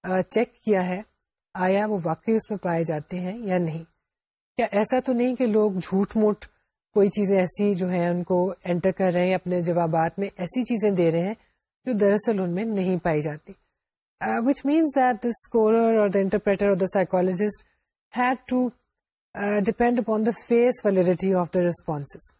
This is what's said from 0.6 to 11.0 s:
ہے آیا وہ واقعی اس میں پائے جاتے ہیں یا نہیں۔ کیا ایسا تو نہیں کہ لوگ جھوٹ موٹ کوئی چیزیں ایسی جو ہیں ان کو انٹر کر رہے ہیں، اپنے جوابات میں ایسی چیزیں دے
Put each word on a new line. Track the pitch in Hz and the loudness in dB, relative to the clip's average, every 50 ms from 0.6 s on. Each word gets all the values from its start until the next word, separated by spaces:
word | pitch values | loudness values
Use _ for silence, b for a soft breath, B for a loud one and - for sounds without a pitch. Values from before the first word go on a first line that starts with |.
| _ 214 208 190 180 | _ 0 0 0 0
ہے | 180 180 190 220 _ _ _ _ _ _ _ _ _ _ | -2 -6 -8 -10 _ _ _ _ _ _ _ _ _ _
آیا | 190 185 185 190 196 208 | -2 0 2 2 2 0
وہ | 214 214 190 160 | 0 -2 -4 -2
واقعی | 165 165 - _ - 226 | -4 -6 -4 _ 0 0
اس | 220 - - | 0 0 -4
میں | 214 | -8
پائے | 190 - 180 170 165 170 | -6 -4 -2 -2 0 0
جاتے | 160 165 151 147 _ 185 180 | -2 -4 -6 -6 _ -10 -8
ہیں | 180 180 196 | -8 -8 -8
یا | 240 240 196 185 | -8 -4 -2 0
نہیں۔ | 180 175 165 151 165 165 _ _ _ _ _ _ _ _ _ _ _ _ _ _ | 0 0 -2 -4 -8 -12 _ _ _ _ _ _ _ _ _ _ _ _ _ _
کیا | - 233 - | -2 -2 0
ایسا | - 202 214 - 262 254 | 0 0 0 2 0 -2
تو | 254 - 254 | 0 0 0
نہیں | 233 240 254 254 | 0 0 0 0
کہ | 233 262 | 0 0
لوگ | 226 208 214 214 214 | 2 2 2 2 2
جھوٹ | 190 185 165 - - 190 208 - - | 0 -4 -6 -2 0 0 0 0 0
موٹ | 226 214 208 202 - - - _ _ _ _ _ _ _ _ _ | 2 2 2 0 -2 -8 -20 _ _ _ _ _ _ _ _ _
کوئی | 214 202 208 | 2 2 2
چیزیں | - 214 208 190 196 190 | 2 0 0 2 2 2
ایسی | 180 175 - - 202 208 202 | 2 0 -2 -2 0 0 0
جو | 175 185 180 | 0 -2 -2
ہیں | 180 175 170 175 | 0 0 0 0
ان | 175 175 175 | 0 -2 -2
کو | - 185 180 180 190 185 _ _ | 0 0 0 0 0 -4 _ _
انٹر | 180 175 175 - 190 | -4 -4 0 0 0
کر | 180 - 190 185 170 | 0 2 0 0 2
رہے | 180 175 | 2 2
ہیں، | 180 185 | 2 0
اپنے | 180 _ 180 180 180 | -2 _ -2 -2 -2
جوابات | 170 175 170 175 170 165 160 165 160 170 - - | 0 0 0 0 0 2 2 2 0 0 -2 -4
میں | 196 196 - | -6 -6 -6
ایسی | - 185 170 - 262 240 | -8 -8 -6 -4 -4 -2
چیزیں | - 247 214 196 208 | -2 -2 0 0 0
دے | 196 175 | 2 4